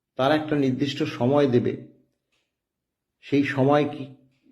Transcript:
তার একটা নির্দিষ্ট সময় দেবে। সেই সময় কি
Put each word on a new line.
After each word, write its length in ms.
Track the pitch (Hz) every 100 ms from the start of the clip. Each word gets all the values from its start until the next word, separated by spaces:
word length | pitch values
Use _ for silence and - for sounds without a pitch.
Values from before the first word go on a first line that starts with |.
| _ -
তার 160 | 135
একটা 240 | 151 151 147
নির্দিষ্ট 480 | 135 123 139 -
সময় 440 | 151 - 123 143 139
দেবে। 400 | 120 101 - - _ _ _ _ _ _ _ _ _ _ _ _ _
সেই 220 | - 139
সময় 460 | 139 - 135 147 147
কি 260 | - - - _ _ _